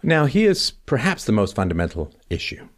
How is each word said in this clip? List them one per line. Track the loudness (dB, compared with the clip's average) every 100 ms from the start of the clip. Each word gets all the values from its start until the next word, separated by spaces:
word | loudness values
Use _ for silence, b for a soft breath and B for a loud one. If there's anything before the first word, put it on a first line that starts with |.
Now, | 2 2 4
here's | 4 2 2 -2
perhaps | -6 -4 -2 0 -2 0
the |
most | 2 2 0
fundamental | -2 0 -2 -4 -10 _ _
issue | -8 -6 -12 -18